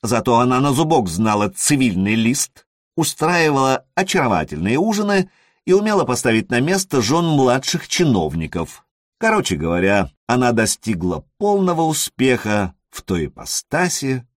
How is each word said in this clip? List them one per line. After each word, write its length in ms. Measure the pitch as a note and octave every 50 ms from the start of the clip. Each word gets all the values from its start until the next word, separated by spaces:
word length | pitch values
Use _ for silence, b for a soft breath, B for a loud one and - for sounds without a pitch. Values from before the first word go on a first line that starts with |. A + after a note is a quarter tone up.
Зато 380 | - A2 A#2+ A2+ A2 - A#2+ A#2
она 200 | B2 B2 B2+ B2+
на 140 | C3+ C#3+ C3+
зубок 360 | B2+ E3 D#3 E3 C#3+ A2 F2+
знала 400 | D#2+ F2 A2 A2 G#2+ G#2 G#2 G2
цивильный 640 | - - - - D3 C#3 C3 A#2+ F#2 F2 F#2+ G2+ G#2+
лист, 500 | A2+ A2+ A2+ B2+ C#3 - - _ - _ _ _ _ _ _ _
устраивала 880 | - D#3+ - - - D3+ D#3+ F3+ E3+ D#3+ D#3 C#3+ C#3 C3+ C3 C3 C3 _ _ _
очаровательные 840 | - F#3+ F#3 - F#3+ D3 B2 G2+ E2 D#2+ - D2+ D2+ E2 G2 A#2
ужины 520 | D3 F3+ A3 G#3 G3+ G#3+ G3+ G3+ F#3+ F#3 F#3+ b b b b b b b
и 80 | - F3+
умела 320 | G3 G#3 G#3+ G#3+ F#3+ D3+
поставить 440 | A#2+ B2 A#2 - B2+ A2+ A2 - -
на 100 | B2 A#2+
место 420 | C3 D#3+ F#3+ F#3+ F#3 _ - C3+
жён 240 | A2 G2+ C#3+ E3+ E3+
младших 600 | E3 D#3 C#3+ C3 B2+ B2 C3+ C3 - - D#3+ -
чиновников. 1000 | - - - F3+ D#3 A#2+ F#2+ E2 D2+ C#2 E2 D#2+ D2+ - E2+ D#2+ - - - _ _ _ _ _ _ _ _
Короче 360 | - A3 A3 G#3 - - -
говоря, 540 | - - E2 E2+ F2+ F2+ G2 G2+ G2+ F#2+ - _ _ _
она 260 | - A#2+ B2 B2+ A#2+
достигла 760 | A#2 A2 A2 G#2+ - - - A2 A2 E2+ F2 F2+ E2+ D2+ - _ _
полного 440 | _ G3+ G#3 G3+ G3 F#3+ F3+ F3 D#3+ E3
успеха 880 | D#3+ D#3 - - - _ - B2+ C3 B2+ A2 - G#2+ G#2 G#2 G2+ F2+ - _ _ _
в 140 | - - -
той 240 | - F#2+ F2 D#2
ипостаси 1000 | C#2 - - - - - - - _ - G3 F#3 F3 - - C#3 C3+ C3 B2+ A#2+ _ _